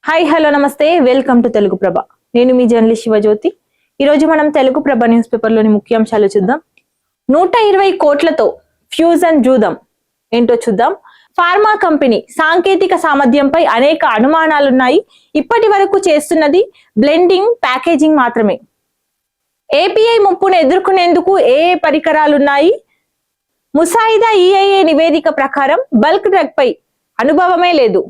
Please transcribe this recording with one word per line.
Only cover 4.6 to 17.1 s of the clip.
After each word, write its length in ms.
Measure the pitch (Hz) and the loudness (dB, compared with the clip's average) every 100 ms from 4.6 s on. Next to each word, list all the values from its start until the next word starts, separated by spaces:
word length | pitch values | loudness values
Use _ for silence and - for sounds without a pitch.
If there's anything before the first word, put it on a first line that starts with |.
| 262 269 285 | 0 -2 -2
ప్రభ 180 | 254 233 | -2 2
న్యూస్ 180 | 233 226 | 0 0
పేపర్లోని 380 | 226 226 220 220 | -4 -2 0 0
ముఖ్యాంశాలు 540 | 208 - 226 220 214 202 | 0 -2 -2 -2 0 0
చూద్దాం. 260 | 202 190 294 _ _ _ _ _ _ - | 0 -2 -4 _ _ _ _ _ _ -2
నూట 260 | 285 359 480 427 | 0 0 0 0
ఇరవై 220 | 381 392 381 | 2 0 0
కోట్లతో 440 | 302 285 320 311 - - _ _ _ | -2 0 -2 0 -2 -4 _ _ _
ఫ్యూజన్ 440 | - 330 339 349 311 240 | -2 0 2 2 2 2
జూదం 280 | 262 208 - _ _ _ _ _ | 2 0 -4 _ _ _ _ _
ఏంటో 220 | 233 240 233 | -2 0 0
చూద్దాం. 280 | 233 196 247 403 - _ _ - | -2 -2 -2 -4 -14 _ _ -4
ఫార్మా 340 | 349 381 427 427 | 0 2 0 0
కంపెనీ 340 | 381 302 277 214 - - | 0 0 0 -2 -4 -4
సాంకేతిక 580 | 311 339 370 381 370 359 | -2 0 0 0 0 -2
సామర్థ్యంపై 580 | 330 277 269 277 277 320 311 226 | -2 0 0 2 0 0 0 0
అనేక 280 | 277 311 294 220 | 0 0 -2 0
అనుమానాలున్నాయి. 840 | 254 320 320 302 285 254 254 320 - _ _ 302 | 0 0 0 0 0 0 2 0 -2 _ _ -8
ఇప్పటి 280 | - 453 440 | -2 0 0
వరకు 260 | 403 392 392 392 | 0 0 0 0
చేస్తున్నది 540 | 302 302 320 302 330 480 _ _ - | -2 0 -2 0 0 -2 _ _ -2
బ్లెండింగ్, 500 | 277 | 0